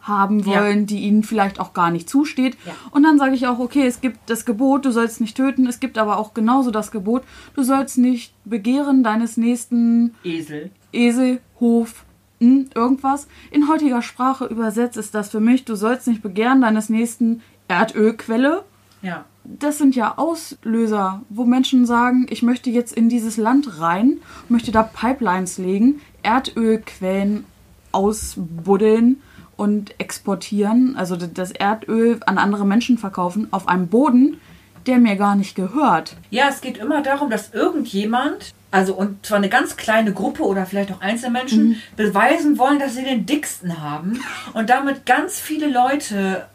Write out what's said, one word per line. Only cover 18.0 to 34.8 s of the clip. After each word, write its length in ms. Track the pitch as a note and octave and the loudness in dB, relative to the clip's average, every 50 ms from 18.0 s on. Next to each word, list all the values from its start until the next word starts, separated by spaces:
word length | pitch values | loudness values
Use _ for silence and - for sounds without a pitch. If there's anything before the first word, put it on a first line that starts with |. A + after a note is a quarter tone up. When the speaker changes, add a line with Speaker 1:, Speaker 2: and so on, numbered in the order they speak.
| G#3+ A3 A3+ A3 - - A3 A#3 C4 C#4+ D#4+ F#4+ G4+ _ _ _ _ _ _ _ | 2 2 2 0 -8 -4 0 2 2 2 0 -2 -6 _ _ _ _ _ _ _
Speaker 2:
Ja. 240 | - F#3 E3+ D#3 - _ _ _ _ | -12 -12 -10 -12 -14 _ _ _ _
Speaker 1:
Das 360 | - G#3 - C#4+ D4 D4 - | -20 -14 -6 -4 -4 -2 2
sind 160 | D#4 C4+ C4 | 2 2 2
ja 240 | B3+ A3 - - - | 2 0 -2 -2 -2
Auslöser, 1000 | C4 D#4+ E4+ D#4+ - - - _ - A3+ A3 A#3 A3+ A3 G#3+ G#3 G3 F#3+ F#3+ G3 A#3+ _ | -2 -2 -4 -6 -8 -16 -18 _ -6 -4 -2 0 0 0 0 0 -2 -2 -4 -8 -14 _
wo 160 | G#3 G#3+ B3 | -6 -2 2
Menschen 420 | A#3 B3 C4 C4 C4+ C4+ B3+ B3 | 2 2 2 2 2 4 4 4
sagen, 400 | A#3 A#3+ A#3 A#3+ B3 B3 B3+ B3+ - | 4 4 2 2 2 2 2 0 0
ich 140 | A#3 - - | -2 -2 0
möchte 260 | A#3 B3+ B3 - B3+ | 0 0 0 -2 -2
jetzt 240 | A3 A#3+ A#3+ - - | -2 -2 -2 -2 0
in 160 | - A3+ A#3 | 2 2 2
dieses 280 | A#3+ A#3+ A3 A3+ G#3 | 2 2 -2 -2 -2
Land 420 | A#3 G#3+ A3 B3+ C#4+ D4 B3+ F3+ D3+ | 0 0 2 4 2 2 0 -6 -4
rein, 380 | E3 E3 E3+ F#3 A3 C4+ D#4+ - - - - - - - | -2 -2 0 2 2 2 2 0 -6 -18 -20 -20 -4 0
möchte 220 | A#3+ A#3 - - | 0 0 0 0
da 120 | G#3 A3 A3 | 0 0 0
Pipelines 720 | A3 - - A3 A#3 C4 - A#3+ G3 F3+ F#3 F#3 F3+ - | 0 -4 -4 -2 -2 -2 0 -2 -2 -2 -2 -4 -6 -8
legen, 420 | - F#3 F#3 F#3+ G3+ A3 C4 C#4+ C#4+ - - _ - | -6 -4 -2 0 4 4 2 2 2 -6 -20 _ -6
Erdölquellen 1200 | _ G3+ A3 C4+ C4 - - A#3 A3+ A3 A3 A3 A3 - - - F#3 F#3 F#3+ G3 G3 G3+ G#3 G#3 - - _ _ _ _ - _ _ _ - G3 G3 G#3 A3 G#3+ - | _ 0 0 0 -2 -4 -4 -2 0 0 0 0 -2 -12 -14 -8 -4 -2 -2 0 0 -2 -2 -4 -6 -12 _ _ _ _ -20 _ _ _ -2 0 0 0 0 -2 -8
ausbuddeln 960 | - - - F#3 D#3+ E3 E3 E3 F#3 G3+ F#3+ G#3+ G#3+ A3 A3+ A#3 A#3+ C4 - - - - - - - _ | -10 -8 -8 -10 -8 -10 -10 0 0 2 4 4 4 4 4 4 4 2 2 -4 -20 -20 -20 -20 -20 _
und 400 | - G3+ G#3 G#3 G#3 G3+ - - _ | -4 -2 0 0 -2 -4 -8 -12 _
exportieren, 960 | - - - - _ - G3+ F#3+ - - G#3 G3+ G#3 G3+ A3 B3 B3+ B3+ - | -12 -12 -12 -10 _ -6 -6 -6 -6 -6 -2 -2 0 2 4 4 4 2 0
also 180 | - F#3 F3 F3+ | -2 -4 -4 -4
d-, 140 | F3 F3 E3+ E3 | -6 -6 -8 -6
das 180 | - F#3 F3+ | -8 -8 -8
Erdöl 680 | - - F#3 G3+ G#3+ G#3+ - - A3 A3+ A3+ A#3 A#3 A3+ - | -6 -2 -2 -2 -2 -2 -4 -2 0 2 2 2 2 2 -2
an 120 | - G3+ | -2 0
andere 280 | F#3 - G3+ G3+ G#3 G3+ | 2 2 0 0 0 0
Menschen 320 | G3+ G3 A#3 A#3+ - B3 | 2 2 2 2 2 0
verkaufen, 500 | A3+ - G3 G3 - F3 F3 F3+ G#3 G#3+ - | 0 0 -8 -4 -4 -4 -2 -2 -4 -6 -4
auf 160 | - G3 F3+ | -6 -6 -2
einem 200 | - F3 F#3 F3+ | -2 -2 -2 -2
Boden, 500 | E3+ F#3 A#3 C#4 D4+ A#3+ B3 C4 D#4 D#4+ - - - - - _ _ _ - | 2 2 2 4 4 6 4 4 4 2 -4 -14 -20 -20 -20 _ _ _ -10